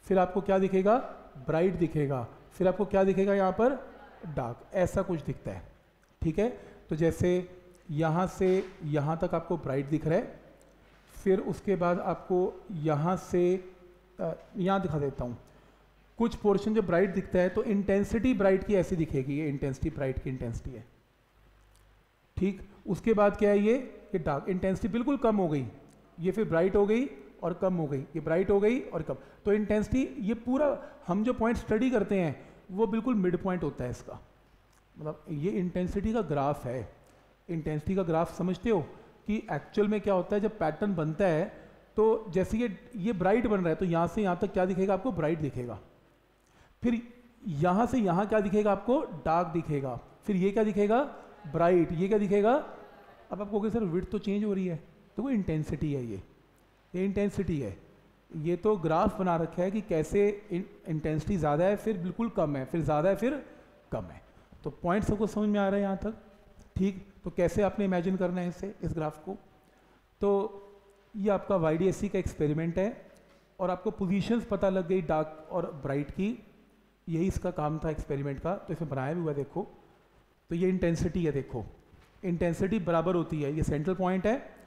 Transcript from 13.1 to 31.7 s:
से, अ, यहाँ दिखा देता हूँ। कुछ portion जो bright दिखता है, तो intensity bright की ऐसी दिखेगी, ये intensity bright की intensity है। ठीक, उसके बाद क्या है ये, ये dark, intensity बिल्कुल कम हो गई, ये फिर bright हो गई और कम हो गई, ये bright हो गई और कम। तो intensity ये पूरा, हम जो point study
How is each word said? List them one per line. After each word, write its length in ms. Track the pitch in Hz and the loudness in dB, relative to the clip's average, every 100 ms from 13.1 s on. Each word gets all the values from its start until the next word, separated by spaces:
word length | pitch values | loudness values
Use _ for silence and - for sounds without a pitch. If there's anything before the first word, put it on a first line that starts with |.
| 185 | -2
से, 480 | - 180 175 185 - - - - - - | 0 2 4 2 -4 -18 -20 -20 -20 -8
अ, 120 | 170 160 - 240 | -6 -6 -10 -4
यहाँ 260 | 180 196 | 0 0
दिखा 160 | 175 151 | 0 -2
देता 260 | 143 131 | -2 -4
हूँ। 140 | 123 117 - - - _ _ _ _ - | -6 -8 -16 -20 -20 _ _ _ _ -2
कुछ 160 | 233 | -2
portion 400 | - 208 196 214 | 2 2 2 2
जो 80 | 220 | 0
bright 320 | 190 170 196 | 2 4 4
दिखता 240 | 190 185 185 | 0 0 2
है, 100 | 180 | 2
तो 160 | 190 | 0
intensity 680 | 240 202 196 196 202 226 254 | 0 0 2 2 2 0 2
bright 300 | 214 196 190 | 4 4 4
की 100 | 190 | 4
ऐसी 220 | 202 165 185 | 2 2 0
दिखेगी, 420 | 151 139 131 139 | 0 0 -2 -2
ये 100 | 156 | -2
intensity 420 | 139 143 131 165 | -2 -4 -2 -4
bright 320 | 147 139 131 | -2 -4 -4
की 80 | - | -6
intensity 400 | 127 120 117 - | -6 -6 -8 -10
है। 160 | 120 117 _ _ _ _ _ _ _ _ _ _ _ _ _ _ - | -12 -16 _ _ _ _ _ _ _ _ _ _ _ _ _ _ -2
ठीक, 320 | 190 196 - - - | -2 -2 -10 -12 -6
उसके 280 | 180 - | -2 2
बाद 220 | 208 208 202 | 6 6 6
क्या 140 | 202 | 4
है 80 | 208 | 6
ये, 160 | 208 254 254 - - | 4 2 0 -12 -6
ये 40 | 190 | -4
dark, 300 | 160 143 - | -2 -2 -2
intensity 400 | 185 190 185 226 | -2 0 0 -2
बिल्कुल 280 | 220 240 277 | -2 0 2
कम 200 | 233 214 | 2 2
हो 120 | 175 | 2
गई, 180 | 147 120 - - - - - | 0 -4 -10 -20 -20 -20 -6
ये 100 | 170 | -2
फिर 180 | 185 202 | 0 0
bright 280 | 165 185 208 | 2 4 4
हो 100 | 202 | 4
गई 200 | 220 277 - - - | 2 0 -6 -18 -6
और 120 | 175 | -4
कम 200 | 175 190 | -2 0
हो 120 | 180 151 | 0 -2
गई, 140 | 139 | -4
ये 200 | 147 165 | -6 -6
bright 300 | 151 160 196 | 0 2 4
हो 100 | 202 | 4
गई 200 | 208 247 | 4 2
और 220 | - 170 | -2 -6
कम। 120 | 151 | -6
तो 380 | 135 - - - | -8 -10 -6 0
intensity 640 | 208 208 214 208 254 320 - | 2 2 0 2 0 0 -2
ये 160 | 202 | -4
पूरा, 540 | 226 247 262 294 - - - - | -2 -2 2 2 0 -6 -10 -4
हम 180 | 185 | 0
जो 80 | 220 | 0
point 260 | 247 226 240 | 0 0 0
study 320 | - | 0